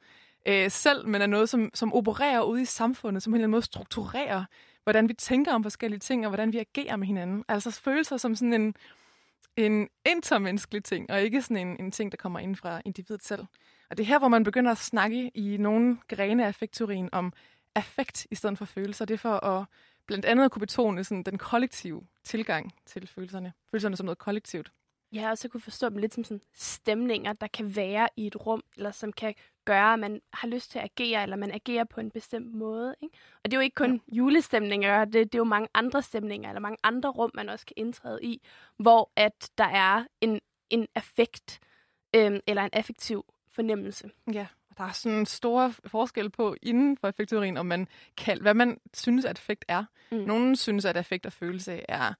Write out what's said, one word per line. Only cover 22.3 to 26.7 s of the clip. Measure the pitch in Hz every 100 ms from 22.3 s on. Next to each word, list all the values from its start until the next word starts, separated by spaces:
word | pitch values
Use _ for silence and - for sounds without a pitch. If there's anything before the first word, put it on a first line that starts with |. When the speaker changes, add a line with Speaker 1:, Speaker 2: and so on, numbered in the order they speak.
| 220 220 160 170 - _
Speaker 1:
til | - 185
følelserne. | - 185 190 180 - _
Følelserne | 220 202 190
som | 190
noget | 180
kollektivt. | - 208 - 175 - _ _ _ _
Speaker 2:
Ja, | 214 220
og | 220
så | 254
kunne | 233
forstå | - - 247
dem | 208
lidt | 214
som | -
sådan | 226 208 _
stemninger, | _ -